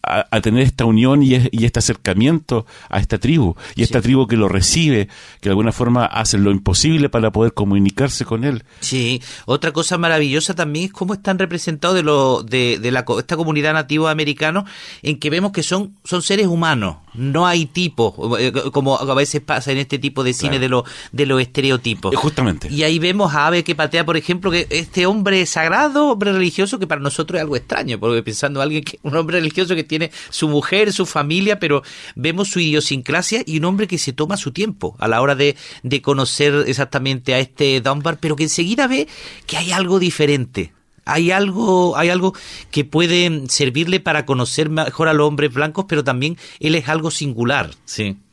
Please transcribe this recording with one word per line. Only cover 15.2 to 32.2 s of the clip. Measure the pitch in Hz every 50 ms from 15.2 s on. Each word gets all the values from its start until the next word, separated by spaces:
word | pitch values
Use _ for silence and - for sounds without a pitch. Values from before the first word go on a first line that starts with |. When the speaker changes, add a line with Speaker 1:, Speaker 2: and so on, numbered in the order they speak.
| - 151
Speaker 2:
vemos | 151 175 196 202
que | 196 180 151
son, | - 180 190 208 196 - _ _
son | - 185 180 165
seres | - 196 202 208
humanos. | 180 170 165 170 160 147 120 101 92 78 - - - -
No | 117 127 139 139 160 180
hay | 180 175 170 160
tipos, | - - 180 180 160 - - 113 104 - - - 117 117 104
eh, | 127 127 113 131 - 139
como | - 143 131 139 135
a | - 131 135 131
veces | 135 139 - - 147
pasa | - - 147 120 123 143
en | 135 135
este | 139 - 139 135
tipo | 127 143 135 139 131
de | 127 127
cine | - - 147
Speaker 1:
Claro. | - 135
Speaker 2:
de | 127 127
lo, | 127 123 120 - - - - -
de | - 123 143
los | 135 135 131
estereotipos. | 127 123 - 147 135 135 131 123 - 120 110 - - 95 -
Speaker 1:
Eh, |
justamente. | - - 156 151 - 127 107 82 - - 80
Speaker 2:
Y | 143 147 156
ahí | 156 160 165
vemos | 160 180 185 202 202 165 143
a | 147 147
Ave | 160 175 175 165
que | 175 165
patea, | 151 156 143 151 165 165
por | 160 165
ejemplo, | 156 143 - 180 180 185 190
que | 165 175 - -
este | - 165 165 - - 190 180
hombre | 185 208 220 190 202 196 185 180
sagrado, | - - 165 160 165 185 240 294 294 269 294 294
hombre | 285 240 202 202 202
religioso, | 190 190 185 175 - - 190 196 262 202
que | 190
para | 156 160 143
nosotros | 139 143 - - 160 165 170
es | 160 156
algo | 151 143
extraño, | 123 - - 320 359 285 139 117 101
porque | 101 117 120 117 110
pensando | 113 107 - 147 139 143 135
alguien | 135 151 156 151 147
que, | - - - -
un | - 135
hombre | 165 165 156 170 180
religioso | 160 156 151 180 185 170 185
que | 165 156
tiene | 151 156 156 165 156
<laughs> | - - - -
su | - - 160
mujer, | 151 147 147 - - 185 196 214 208 196
su | - 185
familia, | - - 156 143 147 160 185 196 208 208 202
pero | - 151 143 139 - - - - - - -
vemos | 117